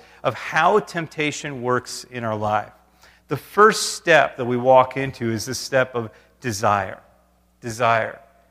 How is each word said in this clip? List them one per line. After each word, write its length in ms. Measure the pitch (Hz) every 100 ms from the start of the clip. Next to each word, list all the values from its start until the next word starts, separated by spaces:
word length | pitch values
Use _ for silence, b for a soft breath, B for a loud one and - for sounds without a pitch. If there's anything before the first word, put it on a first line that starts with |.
| B B
of 120 | 135
how 440 | 113 - 160 170 208
temptation 840 | 208 175 160 - 151 - 151 135
works 420 | 123 123 - -
in 180 | - 123
our 140 | 117 107
life. 340 | 104 107 110 - _ b b b -
The 100 | 147
first 600 | - 202 214 - - -
step 400 | 175 156 - -
that 80 |
we 120 | 120 123
walk 400 | 127 131 127 135
into 360 | 135 - 117
is 140 | 113 131
this 120 | 123
step 360 | - 135 127
of 160 | 123 110 b b _
desire. 600 | 123 101 110 101 95 - _ _ _ _ _ _
Desire. 600 | 120 113 117 113 107 71 - _ _